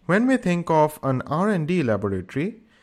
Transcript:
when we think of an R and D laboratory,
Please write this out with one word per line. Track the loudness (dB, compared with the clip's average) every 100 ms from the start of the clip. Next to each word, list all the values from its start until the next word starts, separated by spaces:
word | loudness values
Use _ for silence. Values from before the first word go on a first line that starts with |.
| 0
when | 2 2
we | 2
think | 0 -2 2
of | 2 2 0
an | -2 -2
R | -2 -2 0
and | 0 0
D | 0
laboratory, | 0 0 -2 -4 -6 -4 -6 -6 _ _